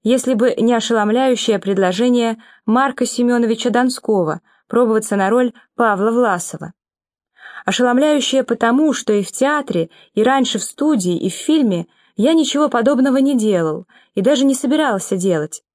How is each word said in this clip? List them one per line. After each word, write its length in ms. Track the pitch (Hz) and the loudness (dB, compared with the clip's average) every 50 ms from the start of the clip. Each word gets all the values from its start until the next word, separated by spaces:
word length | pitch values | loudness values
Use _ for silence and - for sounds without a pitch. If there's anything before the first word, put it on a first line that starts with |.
если 320 | _ 214 247 254 - 247 262 | _ 2 0 0 2 0 0
бы 220 | 208 240 254 - | 2 2 0 0
не 160 | - 226 233 240 | 0 0 2 2
ошеломляющее 840 | 226 220 - 233 220 208 208 220 247 269 262 247 214 - - 214 190 | 0 0 0 0 0 0 0 0 0 2 0 0 0 0 -2 -2 -2
предложение 760 | - 196 202 190 190 180 185 185 240 254 247 240 233 226 226 226 - - - _ _ | -2 -2 0 0 0 0 0 0 0 2 2 2 0 -2 -4 -6 -12 -20 -20 _ _
Марка 400 | - 220 254 269 277 254 - 254 | 0 2 2 2 0 -2 -4 -4
Семеновича 640 | - - - 247 240 247 240 233 220 226 220 - 247 | -4 -2 -2 0 0 2 0 0 0 -2 -2 -2 -2
Донского 720 | 208 247 254 254 247 - - - 214 196 170 156 156 170 _ _ _ _ _ _ | 0 0 0 0 -2 -4 -2 -2 0 0 0 -2 -4 -6 _ _ _ _ _ _
пробоваться 480 | - 233 247 220 220 220 214 - 214 | 0 0 2 2 0 0 0 -2 -2
на 120 | 196 190 190 | 0 0 2
роль 220 | 226 247 254 240 - - _ _ _ | 2 2 0 0 -4 -10 _ _ _
Павла 360 | - 240 220 202 185 202 226 | -2 0 0 0 0 0 0
Власова. 600 | 233 240 247 220 185 175 - - - - - 170 - _ _ _ _ _ _ _ _ _ _ _ _ _ - - - - - | 0 0 0 0 0 -4 -6 -10 -12 -14 -14 -16 -16 _ _ _ _ _ _ _ _ _ _ _ _ _ -20 -20 -20 -10 -6
Ошеломляющее 800 | - 190 - 247 247 240 254 285 302 302 285 - - - 269 254 | -6 -2 0 0 2 2 2 2 2 2 0 0 0 -2 -2 0
потому, 480 | - 240 226 240 233 240 277 311 311 240 | -2 -2 0 2 2 2 4 2 2 0
что 180 | - - - | -2 -2 -2
и 120 | 214 208 190 | 0 0 -2
в 80 | - - | -4 -4
театре, 560 | - 262 277 302 294 277 - - 175 165 - - - - _ _ | -2 0 0 0 -2 -4 -4 -4 -4 -4 -4 -8 -20 -20 _ _
и 100 | 208 214 | 0 2
раньше 360 | 247 269 277 254 - - 208 | 2 2 2 0 0 -2 -6
в 40 | - | -8
студии, 540 | - - - 285 302 302 220 180 180 175 | -8 -6 -2 0 0 0 0 0 -2 -2
и 120 | - - 190 | -2 -2 -4
в 40 | - | -6
фильме – 540 | - - - 311 320 262 220 180 170 170 _ _ _ _ _ _ | -4 -2 0 2 2 2 0 0 -2 -6 _ _ _ _ _ _
я 180 | - 208 294 330 | 0 2 2 4
ничего 360 | 330 302 - - 294 302 285 | 2 2 0 0 0 0 0
подобного 480 | - 240 226 269 294 247 262 277 254 | 0 2 2 2 2 2 2 2 2
не 180 | 277 269 277 285 | 2 2 2 2
делал 520 | 240 214 214 196 175 165 156 156 165 - _ _ - _ _ _ | 0 2 2 2 2 0 -2 -4 -6 -10 _ _ -20 _ _ _
и 80 | 196 | 0
даже 240 | 185 247 294 247 269 | 2 2 2 4 2
не 80 | 269 269 | 0 0
собирался 640 | 254 - 247 294 311 311 269 214 190 - - 196 | 0 0 0 0 0 0 0 -2 -4 -4 -4 -4
делать. 460 | 185 175 196 175 156 151 156 - - _ _ | -2 0 0 0 0 -2 -6 -10 -18 _ _